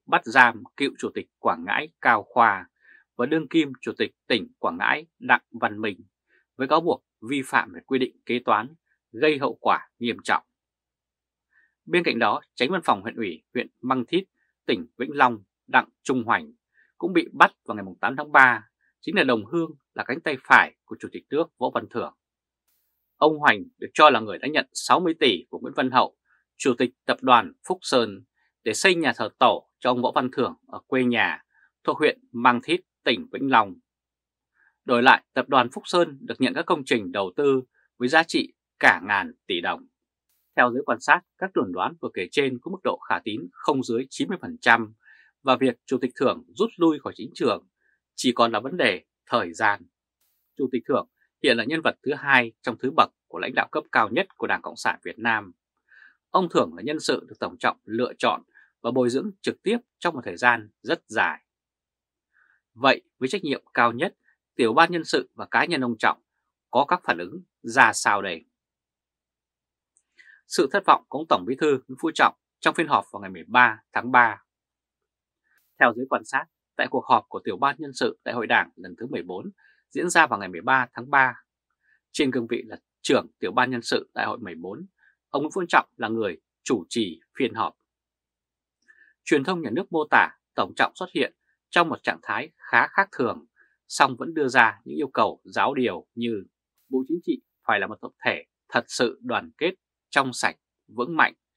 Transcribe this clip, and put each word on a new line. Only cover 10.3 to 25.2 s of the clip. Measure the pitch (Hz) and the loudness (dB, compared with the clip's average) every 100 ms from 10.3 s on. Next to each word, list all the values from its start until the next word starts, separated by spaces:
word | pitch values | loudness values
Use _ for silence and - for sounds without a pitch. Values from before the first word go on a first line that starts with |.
| 95 _ _ _ _ _ _ _ _ _ _ _ _ _ _ - | -2 _ _ _ _ _ _ _ _ _ _ _ _ _ _ -2
Bên | 170 | 0
cạnh | 170 117 | 2 2
đó, | 110 139 - | 2 0 -4
Chánh | - 131 | -4 -2
văn | 185 | 0
phòng | - 104 | 0 -2
huyện | 107 117 | -2 -8
ủy | 104 80 _ | -8 -8 _
huyện | 123 113 _ | -8 -8 _
Măng | 123 131 120 | -4 -2 0
Thít, | 170 - _ _ _ - | -2 -4 _ _ _ -4
tỉnh | 127 120 - | -4 -4 -10
Vĩnh | 131 143 | -6 2
Long | 127 110 95 _ - | 2 2 _ _ 0
Đặng | 135 - _ | 0 0 _
Trung | - 131 | -2 -2
Hoành | 113 101 - _ _ _ _ - | 0 -2 -2 _ _ _ _ -8
cũng | 175 | 0
bị | 175 - | 0 0
bắt | 139 190 _ | 2 2 _
vào | - | -12
ngày | 107 | -10
mùng | 95 90 | -10 -6
tám | 101 135 | -4 -4
tháng | 151 | 2
ba, | 147 131 113 107 _ _ _ | 6 6 4 -6 _ _ _
chính | - 185 | -6 0
là | |
đồng | 135 117 104 | 2 0 -2
hương, | 170 160 - _ | -6 -6 -10 _
là | - | -12
cánh | 107 143 | -8 -6
tay | 165 131 | -4 -6
phải | - 123 - _ | 6 6 6 _
của | - 110 | -18 -14
Chủ | - | -14
tịch | 90 - | -14 -8
nước | 143 165 - | -4 -4 -4
Võ | 131 | -4
Văn | 127 117 | -4 -6
Thưởng. | 117 76 _ _ _ _ _ _ _ _ _ _ - | -10 -10 _ _ _ _ _ _ _ _ _ _ 2
Ông | 151 156 | 2 4
Hoành | 147 104 85 - | 2 2 -2 -14
được | - | -10
cho | - 151 | 6 6
là | 120 | 6
người | 107 87 | -2 -8
đã | 131 | -4
nhận | 151 - | -2 -4
sáu | - - 135 | -6 2 2
mươi | 175 165 | 2 2